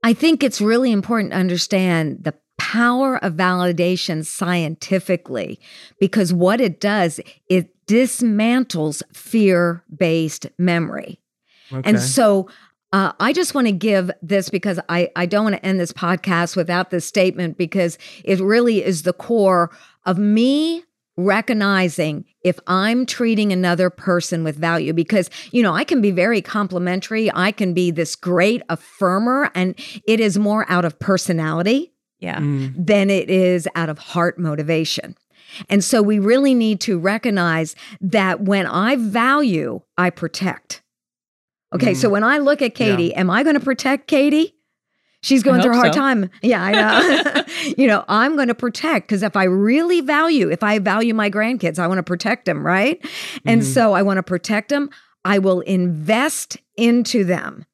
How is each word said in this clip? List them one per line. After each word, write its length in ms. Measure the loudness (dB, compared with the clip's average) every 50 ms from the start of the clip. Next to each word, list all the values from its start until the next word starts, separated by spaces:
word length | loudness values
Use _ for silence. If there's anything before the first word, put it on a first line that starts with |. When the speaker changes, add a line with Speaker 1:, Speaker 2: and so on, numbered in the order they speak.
| 2
Speaker 1:
I 100 | 2 0
think 300 | 2 4 2 2 2 0
it's 180 | -2 0 0
really 300 | 0 2 2 2 2 2
important 400 | 0 0 0 -2 -2 -2 -2 -2
to 60 | -2 -2
understand 840 | -2 -2 -2 -2 -4 -2 0 0 2 2 0 0 0 -2 -6 -6 -8
the 100 | -8 -8 _ _ _ _ -10
power 600 | -8 -4 -2 0 2 2 2 2 0 0 -2 -2 -4
of 100 | -4 -2
validation 920 | 0 0 0 0 0 0 -2 0 0 0 0 0 -2 -4 -6 -6 -6 -6
scientifically, 1300 | -8 -8 -6 -4 -2 -2 -2 -2 -4 -6 -10 -6 -2 -2 -2 0 -2 -4 -4 _ -8 -8 -8 -8 -8 -10 -16 _ -20 -20 -20 -20 -20 _ _
because 340 | -2 0 2 0 0 2 2
what 260 | 2 2 2 4 2
it 180 | 0 0 -2 _
does, 400 | -2 -2 0 2 0 0 -2 -6 -16 -18 -20 _ _ _
it 200 | 0 0 0 -2 _ _ _ 2
dismantles 1120 | 2 4 4 2 0 0 0 0 2 2 2 2 2 0 0 -2 -4 -4 -4 -4 -4 -6 -12 _ _
fear-based 1300 | -20 -16 -4 0 2 4 4 4 4 2 0 -2 -4 _ _ -6 -2 0 0 2 0 0 -2 -6 -8 -14 -16 _ -2
memory. 640 | 0 0 0 0 -2 -4 -6 -10 -12 -14 -18 _ _ _ _ _ _ _ _ _ _ _
Speaker 2:
Okay. 100 | -10 -6 0 2
Speaker 1:
And 100 | 2 2
so, 500 | 2 0 0 2 4 4 4 2 0 -4 -12 _ _ _ _ _ _ _ -2
uh, 180 | 0 0 -2 -2 _
I 140 | -2 -2 0
just 200 | 0 -2 -2 0
wanna 180 | 0 0 0
give 380 | 0 0 0 0 0 0 0 -2 -6 _
this, 280 | -6 -2 -2 -2 -2 -2
because 300 | -6 -4 -4 -2 -4 -4 -6 -4
I, 200 | -2 -2 -2 -2 -2
I 100 | -4 -4
don't 180 | 0 0 0 0
wanna 140 | 0 -2 -2 -2
end 160 | -2 -2 -2
this 140 | -2 -4 -6
podcast 600 | -6 -2 -2 -2 -2 -2 -2 0 0 0 -2 -2
without 340 | -4 -2 -2 -2 -4 -2 -2
this 160 | -4 -6 -6
statement, 520 | -4 0 0 2 2 0 -2 -6 -6 -4 _
because 400 | -6 -4 0 -2 -2 -2 -2 -6 -18 -20 -20 -14 -2
it 160 | -2 -2 0
really 440 | 2 2 2 2 2 2 2 0 0
is 200 | 0 -4 -2 -2
the 100 | -4 -4
core 580 | _ -4 -2 0 2 4 4 4 2 2 0 -4 -16 -20 _ _ _ _
of 120 | -4 -2 0
me 680 | 2 2 2 4 2 2 2 0 0 -2 -4 -6 -10 _ _ _ _ _ _ -4
recognizing 1040 | 0 0 0 0 0 -2 -2 0 0 0 2 2 0 0 -2 -2 -4 -4 -4 -8 -10 _ _ _ _
if 160 | -2 -2 -2 -4 -4
I'm 380 | -2 -2 0 0 0 -2 -2
treating 460 | -4 -4 -2 0 0 0 2 0 0
another 380 | 0 0 0 0 0 0 0 -2
person 540 | -2 -4 -4 -2 0 0 -2 -4 -6 -4 -4
with 120 | -4 -6
value. 380 | -4 -4 -2 -2 -2 -2 -2 -2
Because, 360 | -2 -2 0 _ -2 -2 -2 -6 -20 -20 -4
you 120 | 0 0 2
know, 100 | 2 0
I 100 | -2 -2
can 160 | 0 0 2
be 100 | 2 2
very 300 | 2 2 0 2 0 -2
complimentary. 920 | -2 -4 -4 -4 -4 -4 -4 -4 -2 -2 -4 -4 -6 -6 -4 -2 -2 -2 0
I 180 | 0 -2 -2
can 220 | -2 -2 -2 -2 0
be 160 | 0 0 0
this 240 | 0 -2 -4 -6 -6
great 460 | -10 -4 -2 0 2 2 2 2 -2 -4 _
affirmer, 840 | -8 -8 -8 -16 -8 -2 -2 0 0 0 0 0 0 0 -2 -2 _
and 200 | -2 -2 -2 -4 -6 -14 -18 -18 -10 _ 0
it 120 | 0 2
is 180 | 2 0 2 0
more 280 | 0 0 0 0 0 0
out 160 | 0 0 0
of 120 | -2 -4 _
personality 920 | -2 0 0 0 0 -2 -2 -2 -2 -2 -2 -2 0 0 0 0 -2 -6 _ _ _ _ _ _
Speaker 3:
Yeah. 200 | -12 -8 -6 -4
Speaker 2:
Mm. 340 | -2 -2 -2 -2 -4 -6 -6 -6 0
Speaker 1:
than 240 | 2 2 2 4 2
it 200 | 0 0 0 0
is 380 | 0 2 2 2 2 0 -2 -4 -6
out 140 | -4 -6 -6
of 80 | -6 -10
heart 380 | -12 -8 -4 -2 -2 -2 -2 -2
motivation. 760 | -4 -4 -4 -4 -4 -2 -2 -2 -2 -2 -4 -8 -8 -12 -16 _ _ _ _ _ _ -20 -20 -20 -8 _
And 140 | 0 0 2
so 180 | 2 2 2
we 180 | 4 4 2 2
really 340 | 2 2 2 4 4 4 4
need 260 | 4 2 0 0 -2
to 180 | -2 -2 -2 0
recognize 760 | 0 -2 -2 -2 -2 -2 0 0 0 0 0 0 -2 -4 -6 -14 -20 -20 -16 -8
that 400 | -6 0 2 2 2 2 0 0
when 240 | 0 0 0 0 0 -2
I 280 | -2 -2 0 0 0
value, 840 | 0 -2 -2 0 0 2 2 2 2 2 2 2 0 -2 -4 -6 -10 _ _ _ -2
I 120 | -2 -2
protect. 680 | -2 -4 -10 -8 _ -4 -4 -4 -6 -6 _ _ -16 -16 _ _ _ _ _ _ _ _ _ _ _ _ _ _ _ _ _ _ -4
Okay, 180 | 0 0 0 0
Speaker 2:
Mm. 20 | 2
Speaker 1:
so 120 | 2 2
when 140 | 2 2 2
I 140 | 2 2 2
look 240 | 2 2 2 2
at 180 | 0 -4 -2 0
Speaker 2:
Yeah. 160 | 0 0 2
Speaker 1:
Katie, 180 | 2 0 -2 0
am 140 | 0 0 2
I 140 | 2 2 2
gonna 160 | 2 2 2
protect 480 | 0 0 -4 -2 0 -2 -2 -2 -2 0
Katie? 460 | 2 4 4 4 4 2 2 0 _ _ _ _ _ _ _ _ _ _ _ _ _ _
She's 200 | -2 2 2 4 4
going 160 | 6 4 6
Speaker 3:
I 40 | 6
Speaker 1:
through 80 | 4 4
a 20 |
Speaker 3:
hope 80 | 4 4
Speaker 1:
hard 80 | 4 4
Speaker 3:
so. 40 | 2
Speaker 1:
time. 300 | 2 2 2 0 0 -2 _ -2 0
Yeah, 200 | 0 2 2 0
I 80 | 0
know. 720 | 0 2 2 4 4 4 4 4 2 2 0 0 -2 -2 -4 -4
<laughs> 60 | -8 -8 -6 -6 0 2
You 100 | 4 4
know, 180 | 4 2 0 0
I'm 280 | 0 2 2 2 2 0
gonna 160 | 0 0 -2
protect, 520 | -2 -4 -6 -6 -4 -4 -2 -2 -2 -2 _
'cause 140 | -4 -2 -2
if 120 | -2 0
I 80 | 2 2
really 560 | 2 2 2 2 4 4 2 2 2 2 0
value, 480 | 2 0 0 2 2 2 2 2 2 2
if 140 | 0 -2 0
I 160 | 0 0 0
value 340 | 0 0 0 0 0 0 0
my 160 | 0 0 0
grandkids, 500 | 0 -2 -2 -2 -2 -2 -4 -4 -2 -2
I 80 | -2 0
wanna 160 | 0 -2 -2
protect 420 | -4 -4 -4 -2 -4 -4 -2 _
them, 200 | -4 -4 -2 -2
right? 340 | 0 0 2 2 0 -2 -4 -8 -14 -12 -12 -12 -12 -14 -8 _
And 160 | 2 2 2
Speaker 2:
Mm-hmm. 100 | 2 2
Speaker 1:
so 220 | 2 2 4 4 4
I 80 | 2 2
wanna 200 | 2 0 0 -2
protect 460 | -2 -4 -6 _ -2 -4 -4 -2 _
them. 200 | -2 -2 -2 -4 -8 -18 _ _ _ _ _
I 140 | 0 0 2
will 200 | 4 2 2 0
invest 960 | 0 -2 0 0 0 0 -2 -4 -2 0 0 2 0 -2 -2 -6 -10 _ -14 -18 _ _ _ 0
into 460 | 2 2 4 2 2 0 0 0 0
them. 420 | 0 0 -2 -4 -10 -14 -14 -20 _